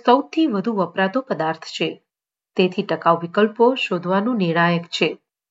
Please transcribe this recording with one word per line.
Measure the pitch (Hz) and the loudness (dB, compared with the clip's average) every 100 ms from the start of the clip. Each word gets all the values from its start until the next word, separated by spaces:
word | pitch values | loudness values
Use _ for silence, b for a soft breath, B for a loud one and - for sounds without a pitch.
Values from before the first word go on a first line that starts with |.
સૌથી | - 262 285 - 311 202 | 4 2 2 -2 0 0
વધુ | 202 208 | -2 -2
વપરાતો | 175 - 190 254 - | -2 -2 -2 -2 -4
પદાર્થ | 156 160 160 - - | -4 -4 -6 -10 -6
છે, | 160 - _ _ _ _ _ - | -6 -6 _ _ _ _ _ 0
તેથી | 185 180 196 | 0 0 -4
ટકાઉ | 165 170 170 170 | -2 2 0 0
વિકલ્પો | - 220 220 240 254 - | 0 0 4 2 2 -2
શોધવાનું | 175 170 190 214 233 175 | -4 -2 -2 0 0 0
નિર્ણાયક | 165 170 170 170 - | 2 2 0 -4 -2
છે. | 160 - _ _ _ | -2 -2 _ _ _